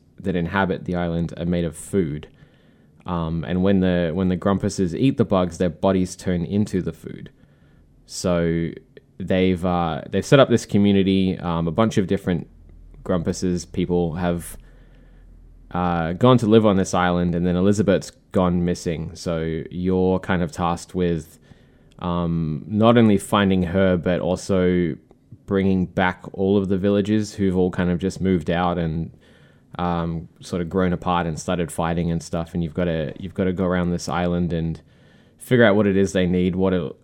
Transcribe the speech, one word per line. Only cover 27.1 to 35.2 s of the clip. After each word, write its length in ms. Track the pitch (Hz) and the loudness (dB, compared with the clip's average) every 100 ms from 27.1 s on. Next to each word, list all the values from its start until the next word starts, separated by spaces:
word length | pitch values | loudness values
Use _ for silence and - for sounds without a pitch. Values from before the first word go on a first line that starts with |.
| 107 107 | 0 -2
who've 240 | - 95 90 | -2 0 2
all 140 | 90 | 0
kind 180 | 90 90 | 0 -2
of 100 | 87 | 0
just 220 | 95 - | -2 -2
moved 280 | 92 92 80 | 0 0 0
out 280 | 85 90 87 | 0 0 0
and 340 | 82 80 82 - _ - - _ _ - | -2 -4 -6 -10 _ -20 -20 _ _ -8
um, 500 | 87 85 85 82 85 _ | -4 -2 -4 -6 -10 _
sort 200 | - 92 | -8 -6
of 80 | 85 | -4
grown 240 | 92 92 | 0 0
apart 340 | 87 90 87 82 | 0 -2 -2 -2
and 120 | 76 | -4
started 320 | - 90 82 | -4 -4 -4
fighting 400 | - 85 85 85 | -4 -2 -2 -2
and 100 | 82 | -4
stuff, 320 | - 85 82 | -4 -6 -6
and 100 | 90 | -6
you've 100 | 82 | -6
gotta, 400 | 73 90 80 73 - | -4 -2 -2 -4 -8
you've 140 | 95 | -10
gotta 200 | - 95 | -4 -2
go 120 | 92 90 | 0 0
around 260 | 90 87 | 0 0
this 180 | 87 - | -2 -4
island 440 | 78 90 87 87 | -2 0 0 -2
and 280 | 85 82 80 - _ - _ | -2 -4 -6 -12 _ -20 _